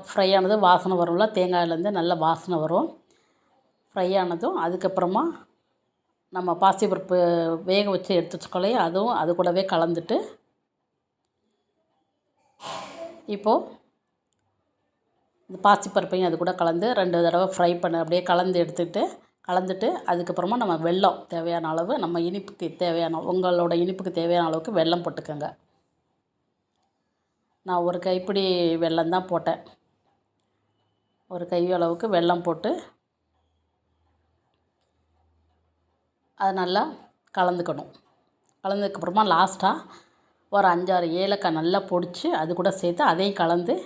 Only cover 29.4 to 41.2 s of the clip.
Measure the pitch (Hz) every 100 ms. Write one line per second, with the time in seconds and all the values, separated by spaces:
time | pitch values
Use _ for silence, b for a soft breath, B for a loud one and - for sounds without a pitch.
29.4 | 165 - - - _ _ _ _ _ _
30.4 | _ _ _ _ _ _ _ _ - 180
31.4 | 175 180 175 180 170 170 220 180 170 175
32.4 | 175 160 214 349 - _ _ _ _ _
33.4 | _ _ _ _ _ _ _ _ _ _
34.4 | _ _ _ _ _ _ _ _ _ _
35.4 | _ _ _ _ _ _ _ _ _ -
36.4 | 196 190 180 196 302 - - _ _ -
37.4 | 180 180 175 143 - - _ _ _ _
38.4 | _ _ 190 202 202 196 175 190 208 165
39.4 | 185 190 190 302 - B B B B _
40.4 | _ 202 190 175 185 180 175 170